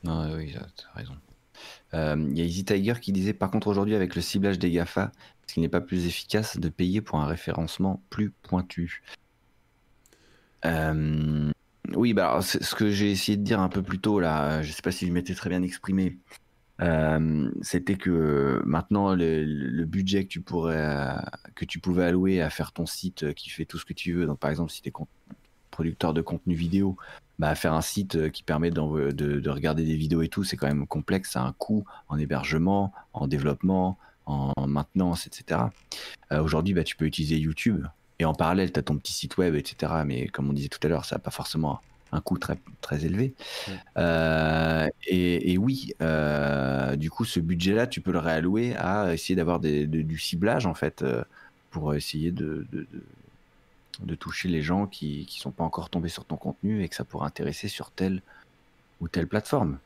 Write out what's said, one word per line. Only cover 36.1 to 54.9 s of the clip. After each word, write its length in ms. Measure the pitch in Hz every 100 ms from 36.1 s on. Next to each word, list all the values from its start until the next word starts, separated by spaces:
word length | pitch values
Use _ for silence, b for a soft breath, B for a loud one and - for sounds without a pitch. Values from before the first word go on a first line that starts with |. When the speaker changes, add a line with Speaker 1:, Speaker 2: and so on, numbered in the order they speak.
| B _
Speaker 1:
Euh, 100 | 76
aujourd'hui, 320 | 78 76 90
bah, 100 | 92
tu 120 | 78 -
peux 100 | 78
utiliser 320 | - 76 80
YouTube, 480 | 78 78 120 98 71 - _ _
et 40 |
en 100 | 82
parallèle, 380 | 76 85 92 92
t'as 100 | 76
ton 140 | 69 73
petit 140 | -
site 240 | - - -
web, 160 | 90
et 80 | 76
cetera. 400 | - - 78 80
Mais 220 | 73 62 62
comme 240 | - 69
on 20 |
disait 160 | 69 69
tout 120 | -
à 60 | -
l'heure, 160 | 80
ça 120 | - -
a 20 |
pas 100 | -
forcément 500 | - 82 80 76 - - - -
un 100 | 78
coût 160 | - 87
très, 220 | - 73 - -
très 240 | - 73
élevé. 280 | 78 92 135 - B B B
Speaker 2:
Mm. 20 | 95 B -
Speaker 1:
Euh, 880 | 85 82 80 80 78 80 80 80 78 - -
et, 460 | 90 90 87 90
et 60 | 92
oui, 340 | 113 135 - -
euh, 960 | 82 78 76 73 71 71 67 67 65 69
du 140 | 78
coup, 140 | -
ce 140 | 113 -
budget-là, 480 | 80 87 90 107 123
tu 140 | -
peux 100 | 92
le 80 | 85
réallouer 560 | 80 80 87 104 120 117
à 380 | 90 101 95
essayer 220 | 82 - 92
d'avoir 240 | 82 87
des, 260 | 78 73 73
de, 160 | 80
du 160 | 78 80
ciblage, 480 | - 85 101 143 95
en 80 |
fait, 280 | 80 76 -
euh, 200 | 67 60 - B B _ _
pour 240 | - 76
essayer 380 | 73 - 78 80
de, 340 | 90 78 78 -
de, 160 | - -
de, 100 | - - - - - _ _ _ _ _ -
de 120 | 98 80
toucher 320 | - - 92
les 140 | 82
gens 260 | 76 92
qui, 360 | 101